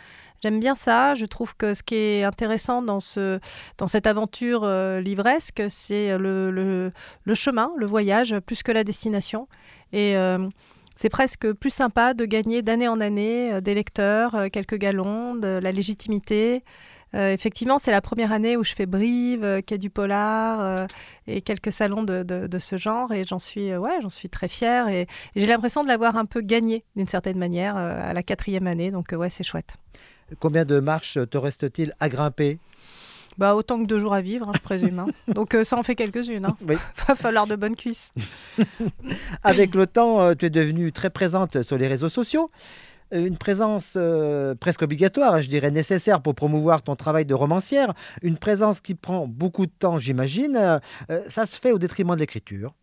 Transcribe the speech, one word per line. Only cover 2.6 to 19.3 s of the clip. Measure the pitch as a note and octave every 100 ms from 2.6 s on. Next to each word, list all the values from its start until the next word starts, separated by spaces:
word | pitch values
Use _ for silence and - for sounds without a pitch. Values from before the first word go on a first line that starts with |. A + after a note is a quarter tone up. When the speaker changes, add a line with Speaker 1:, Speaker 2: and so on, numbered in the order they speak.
| - B3
Speaker 1:
dans | A#3 G3
ce, | - G#3 G3 F#3+ - - - -
dans | F#3+
cette | G#3+ G#3+
aventure, | G#3 G#3+ - A#3+ A#3+
euh, | G#3 F#3+ F#3+ F#3+
livresque, | F#3+ G3 A3 D#4 - - G#3
c'est | - - G#3 G#3 F#3+
le, | F#3+ F#3+ F#3+
le, | F#3 F#3+ F#3 F#3 - - -
le | G3
chemin, | G#3 C#4 A#3 B3+ E4+
le | G#3
voyage, | G#3+ G3+ G#3 A#3+ G#3
plus | - A#3
que | -
la | A3
destination. | G#3+ - A3 G3+ - A3 C4+ - - - _
Et, | G#3 G#3 G3
euh, | F#3 F#3 F#3+ - _ _ - -
c'est | G#3+
presque | - C4+ - A3
plus | G#3 C#4
sympa | - B3 A#3 A#3+
de | A#3 A3+
gagner | A3 G#3+ A#3+
d'année | A3 A#3 A#3+
en | A3+
année, | G#3 G#3 G#3+ A#3+ A#3+
euh, | G3
des | F#3+
lecteurs, | G3+ G#3 - G3+ G#3+ A#3+
euh, | A3 G3
quelques | G#3 F#3+ G#3+
galons, | G3+ G3 F#3+ G#3+ A#3+
de | A#3+ G3+ F#3
la | F#3
légitimité. | F#3+ G3 G3+ - G3+ - G#3+ A3+ B3 - - - - _
Euh, | G3+ G3
effectivement, | G3 A3 - A#3 C#4
c'est | -
la | G3+
première | - A3+ A3
année | G#3+ A3+ A#3+
où |
je | A3
fais | - F#3
Brive, | F#3+ A3+ B3 B3